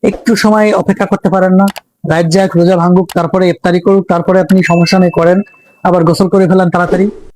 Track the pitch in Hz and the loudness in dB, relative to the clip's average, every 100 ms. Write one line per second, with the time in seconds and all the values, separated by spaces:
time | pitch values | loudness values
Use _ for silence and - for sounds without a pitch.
0 | - 196 - 214 220 214 214 208 180 190 | -2 -4 -2 0 0 2 2 0 -2 -2
1 | 196 196 185 190 185 185 196 - _ _ | -2 -2 -2 0 0 2 0 -2 _ _
2 | 147 160 170 180 190 170 170 185 175 180 | -6 -2 0 0 0 0 2 2 2 0
3 | 185 - 170 190 185 165 180 175 185 196 | 0 -4 -4 -2 -2 -2 -2 -2 0 0
4 | 185 170 175 190 185 190 175 175 170 190 | 0 -4 0 0 2 0 2 0 2 2
5 | 180 170 165 185 202 _ _ _ - 180 | 0 2 0 0 -2 _ _ _ -2 0
6 | 165 165 190 151 185 185 180 175 175 180 | 0 0 0 2 2 2 0 0 -2 -2
7 | 202 - - | -2 -4 -20